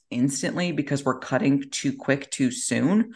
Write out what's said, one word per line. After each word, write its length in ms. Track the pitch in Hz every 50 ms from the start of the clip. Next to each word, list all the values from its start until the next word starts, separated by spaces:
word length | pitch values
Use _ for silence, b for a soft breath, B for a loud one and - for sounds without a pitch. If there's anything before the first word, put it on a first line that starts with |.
| _ -
instantly 600 | - 120 127 139 139 - - 170 - 170 180 175
because 320 | 156 151 143 - 147 139 -
we're 160 | 135 127 -
cutting 440 | - - 135 127 - 139 143 139 139 -
too 260 | - - - 139 131 -
quick, 320 | - - 135 143 - -
too 220 | - - 135 123
soon, 640 | 123 - - - - 117 123 156 196 214 233 - B